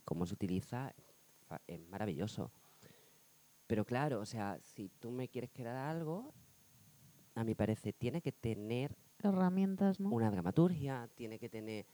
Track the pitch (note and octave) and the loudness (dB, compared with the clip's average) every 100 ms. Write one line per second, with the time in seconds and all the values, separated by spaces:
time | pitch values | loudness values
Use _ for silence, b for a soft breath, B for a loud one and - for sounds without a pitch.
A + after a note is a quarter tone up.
0 | - D#2+ F2 G2+ G2 F#2 - A#2+ C3+ - | -2 -2 -2 -2 0 -2 -2 -6 -8 -10
1 | - - - - - - - E2+ E2+ G2 | -20 -20 -20 -20 -14 -14 -12 -14 -10 -4
2 | G#2 D2 G#2 - - - - - - - | -2 0 -2 -2 -6 -8 -20 -20 -20 -20
3 | - - - - - - - A2 G#2 B2 | -20 -20 -20 -20 -20 -20 0 0 2 2
4 | D3 A#2+ G#2+ A#2 G2+ F2 - - G2 - | 2 0 -2 -4 -4 -4 -10 -12 -12 -10
5 | A#2 B2 B2+ B2 A#2+ - A#2+ B2+ C#3 E3 | -8 -6 -4 -6 -8 -8 -6 -4 -4 -4
6 | D#3 E3+ C4+ - - - - - - - | -4 -4 -8 -16 -20 -20 -20 -20 -20 -20
7 | - - - - A2+ G#2+ G#2 A2 G#2+ - | -20 -20 -10 -4 -2 2 2 2 -2 -2
8 | A#2 E3+ D3 - A#2 G#2 G#2 A#2+ C#3 - | -2 0 -2 -2 -2 -2 -2 -2 -2 -6
9 | - - G3+ F#3+ F#3 F#3 F#3+ F#3+ G3 F#3+ | -16 -2 2 4 4 4 2 4 4 4
10 | G3 A3+ A3+ F#3 F3 G2 F3 E3+ C#3 C3 | 2 4 4 4 4 6 6 4 -2 -4
11 | A#2 - A2+ A2 A#2 A2+ A2 G#2+ G2 | -6 -10 -10 -8 -8 -8 -6 -6 -8